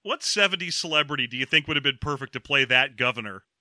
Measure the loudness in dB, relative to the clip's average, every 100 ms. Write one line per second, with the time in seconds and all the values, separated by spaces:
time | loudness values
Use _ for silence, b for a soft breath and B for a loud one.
0 | -6 -4 -2 2 2 0 -4 -4 0 0
1 | 2 0 -4 -4 0 0 2 0 0 -2
2 | -4 -6 -6 -10 -2 0 4 4 2 0
3 | -2 -2 -6 -12 _ _